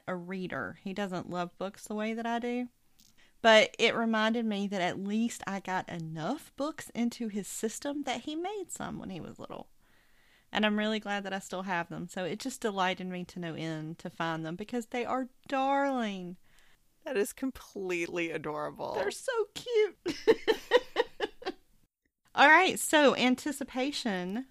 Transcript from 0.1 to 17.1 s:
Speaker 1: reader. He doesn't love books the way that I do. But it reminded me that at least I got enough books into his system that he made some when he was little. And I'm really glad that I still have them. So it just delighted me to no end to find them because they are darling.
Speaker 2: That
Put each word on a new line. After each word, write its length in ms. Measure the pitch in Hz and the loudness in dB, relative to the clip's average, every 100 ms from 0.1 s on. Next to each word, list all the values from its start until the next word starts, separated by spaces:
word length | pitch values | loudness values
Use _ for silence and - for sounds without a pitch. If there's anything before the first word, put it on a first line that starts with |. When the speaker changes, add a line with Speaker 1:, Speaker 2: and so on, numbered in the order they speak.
Speaker 1:
reader. 640 | 180 175 190 180 - 123 180 | -8 -6 -6 -6 -4 -6 -8
He 80 | 196 | -8
doesn't 340 | 190 202 180 - | -4 -4 -4 -6
love 200 | 175 175 - | -4 -6 -6
books 260 | 190 - - | -10 -8 -8
the 100 | 214 | -6
way 180 | 214 | -4
that 120 | 226 233 | -4 -2
I 120 | 233 | -2
do. 300 | 240 247 247 _ _ _ - _ - _ | -2 -4 -6 _ _ _ -20 _ -20 _
But 320 | 226 220 - - | 8 10 8 6
it 200 | 226 - | 4 4
reminded 500 | 226 220 220 233 226 | 2 2 2 2 0
me 220 | 202 202 | 0 0
that 120 | 196 | 2
at 220 | 175 151 | 0 0
least 400 | 196 214 226 - - | -2 0 0 -2 -6
I 100 | 196 | -6
got 300 | 185 185 - | -2 -2 -2
enough 640 | 175 160 160 160 302 - - | -6 -6 -4 -4 -4 -6 -6
books 340 | 285 320 - | -6 -6 -8
into 320 | - 240 - 226 | -2 -2 -2 -6
his 220 | 208 185 | -4 -6
system 560 | - 220 - 285 285 | -4 -6 -4 -6 -4
that 160 | 277 240 | -4 -4
he 160 | 302 311 | -4 -6
made 300 | 359 415 349 | -4 -6 -8
some 300 | - - - | -8 -8 -8
when 100 | - | -10
he 100 | 180 | -10
was 200 | - - | -12 -14
little. 260 | - - - _ _ _ _ _ _ _ _ | -14 -14 -14 _ _ _ _ _ _ _ _
And 120 | - 214 | 0 2
I'm 120 | 208 | 2
really 220 | 214 214 | 0 -2
glad 240 | 202 202 | -2 -4
that 80 | 196 | -4
I 60 | 196 | -6
still 240 | - 185 | -6 -8
have 260 | 190 175 170 | -4 -2 -4
them. 200 | 160 175 | -6 -8
So 160 | - | -6
it 140 | 180 214 | -4 -4
just 220 | 269 - | -6 -4
delighted 460 | 226 196 185 185 185 | -4 0 0 0 -4
me 180 | 180 | -8
to 160 | 180 185 | -8 -8
no 140 | 170 | -8
end 440 | 156 160 156 156 165 | -4 -4 -4 -6 -8
to 100 | 180 | -10
find 340 | - 165 160 | -4 -2 -2
them 100 | 160 | -4
because 300 | 175 214 247 226 | -8 -6 -8 -6
they 160 | 247 233 | -6 -4
are 220 | 262 254 _ - | -4 -4 _ -6
darling. 880 | 269 269 277 277 262 220 190 180 185 - - - - _ _ | -2 2 2 2 0 -2 -4 -8 -12 -18 -20 -20 -20 _ _
Speaker 2:
That 100 | 311 | -4